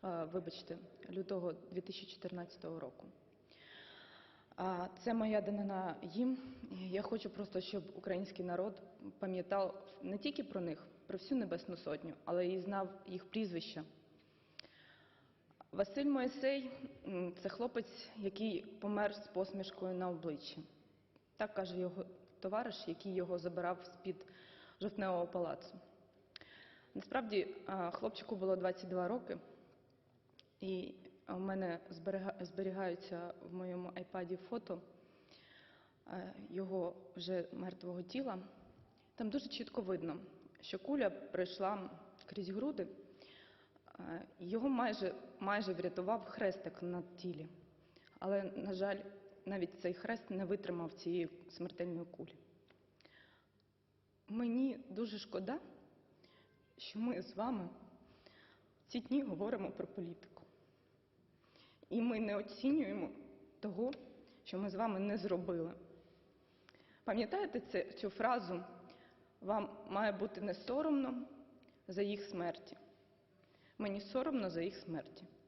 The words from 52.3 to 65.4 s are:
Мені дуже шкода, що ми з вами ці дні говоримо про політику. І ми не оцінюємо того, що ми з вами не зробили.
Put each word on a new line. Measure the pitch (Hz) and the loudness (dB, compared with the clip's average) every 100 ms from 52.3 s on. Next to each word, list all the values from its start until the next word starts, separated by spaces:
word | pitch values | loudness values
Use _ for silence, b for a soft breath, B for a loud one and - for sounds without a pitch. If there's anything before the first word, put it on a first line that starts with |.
| - - - - - _ _ B B B B B _ _ _ _ _ _ _ - | -10 -20 -20 -20 -20 _ _ B B B B B _ _ _ _ _ _ _ -4
Мені | 214 240 233 269 240 - | 2 4 6 6 2 -4
дуже | 190 233 208 | -2 0 -2
шкода, | - - 190 285 - - - - - - B B B B - - | -2 -2 0 -2 -4 -18 -20 -20 -20 -20 B B B B -20 -14
що | - 214 | -8 0
ми | 233 240 | 2 2
з | - - | -2 0
вами | 233 226 175 - - - B B B B B B B _ _ | 2 2 -2 -8 -18 -20 B B B B B B B _ _
ці | 247 | -6
дні | 233 269 | 2 2
говоримо | 269 165 202 247 - | 4 0 2 2 0
про | - 185 | -2 -4
політику. | - 170 170 - - - - - _ _ _ _ _ _ - B B B B - | -4 -6 -6 -12 -20 -20 -20 -20 _ _ _ _ _ _ -20 B B B B 0
І | 233 | 4
ми | 233 220 | 4 4
не | 214 202 | 4 2
оцінюємо | 208 - 262 302 226 202 330 - - - - - | 0 2 6 6 4 2 -2 -4 -14 -16 -20 -6
того, | 208 180 240 285 - - B B | -4 2 0 0 -10 -18 B B
що | - 185 | -4 0
ми | 202 | 0
з | |
вами | 185 226 190 | 2 4 4
не | 202 202 | 2 2
зробили. | 190 180 | 4 2